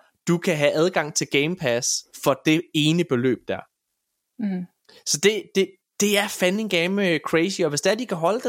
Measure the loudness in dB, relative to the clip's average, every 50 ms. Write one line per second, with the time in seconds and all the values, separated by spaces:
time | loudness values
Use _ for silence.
0 | _ _ _ _ -2 0 0 0 0 -2 0 2 2 2 2 2 2 2 0 0
1 | -2 -2 -2 -4 -2 0 2 2 2 0 -2 -2 -2 -2 0 0 -2 -2 -4 -4
2 | -6 _ -12 -4 0 0 0 2 2 2 2 2 0 -2 -2 0 2 2 2 2
3 | 0 0 0 0 0 0 -2 -2 -4 -8 -8 -8 -10 _ _ _ _ _ _ _
4 | _ _ _ _ _ _ _ -6 -4 -4 -4 -4 -6 -10 _ _ _ _ -20 -12
5 | -8 -6 -2 0 2 2 0 0 -4 -2 0 0 0 0 -2 _ _ _ _ -2
6 | 0 2 2 2 0 -2 -2 0 0 0 0 0 -2 -2 0 0 0 0 0 0
7 | 2 2 0 0 0 0 0 0 0 0 0 0 -2 -2 0 0 0 0 0 0
8 | -2 -6 -4 -2 0 0 0 0 -2